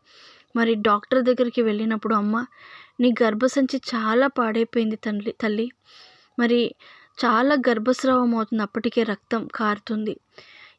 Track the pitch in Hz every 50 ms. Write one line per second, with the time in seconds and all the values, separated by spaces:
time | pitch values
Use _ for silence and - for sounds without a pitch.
0 | _ _ - - - - - _ _ _ - 233 226 226 233 208 208 226 208 208
1 | - - 254 262 240 254 254 247 254 240 - 247 233 220 208 208 220 226 220 214
2 | - 214 220 208 208 208 214 226 247 - _ - - - - - - _ _ -
3 | 247 254 226 - 240 220 214 214 254 262 - 277 269 254 - 262 - - 247 226
4 | 220 220 220 247 269 277 - - 240 220 214 233 226 - - 240 226 220 220 214
5 | - 220 214 202 202 220 - - - 214 208 214 226 247 - _ _ _ - -
6 | - - - _ _ _ _ - 240 233 240 240 233 - - _ - - - -
7 | - _ _ - - 240 220 226 254 277 294 269 240 254 233 220 214 254 254 -
8 | - 262 254 254 247 240 233 226 220 - 233 220 208 - - 233 - 233 - 240
9 | 226 214 202 - _ - 240 226 - - - - 226 214 208 208 - - 220 214
10 | 214 214 - - _ _ _ - - - - - - - _